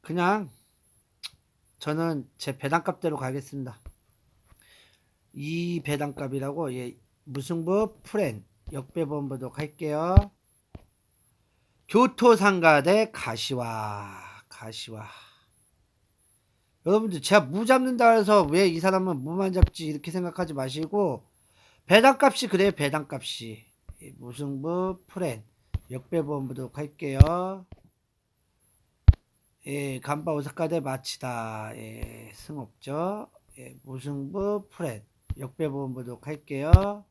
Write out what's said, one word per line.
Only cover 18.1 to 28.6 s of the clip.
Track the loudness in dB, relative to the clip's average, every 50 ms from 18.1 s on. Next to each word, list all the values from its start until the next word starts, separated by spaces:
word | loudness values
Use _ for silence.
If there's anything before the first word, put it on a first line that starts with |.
해서 | 8 6 6 6 6 6 6
왜 | 6 4 4 4
이 | 4 2 2
사람은 | 0 2 2 2 0 0 -2 -4
무만 | -4 -4 -2 -2 -2 0 4
잡지 | 4 4 4 2 -6 -6
이렇게 | -6 -6 -6 -8 -6
생각하지 | -6 -4 -4 -4 -4 -6 -6 -6 -4
마시고 | -6 -6 -6 -4 -6 -8 -4 0 0 0 0 0 -4 _ _ _ _ _ _ _ _ _ _ _ _ _
배당값이 | 6 6 8 10 8 6 8 4 4 4 2 -4 0
그래요. | 2 4 4 2 2
배당값이. | 2 -2 0 0 -2 -6 -6 -10 -10 -10 -10 -10 -10 -10 -12 -12 -14 -18 _ _ _ _ -20 -20 _ -18
예, | -20 -18 -16
무승부 | -16 -16 -10 -8 -8 -8 -6 -6 -4 -4 -2 -2 -2 -4 -4 -8 _
프렌. | _ -8 -6 -4 -4 -4 -6 -12 _ _ _ _ _ -10 -10 _ _ -12
역배 | -12 -10 _ -2 -2 -2
보험 | -2 -4 -6 -6 -6
보도록 | -8 -10 -10 -12 _
할게요. | -10 -10 -10 _ _ -8 -6 4 4 4 4 4 -4 -6 -6 -8 -12 -16 _ -20 _ _ _ _ _ _ _ _ _ _ _ _ _ _ _ _ _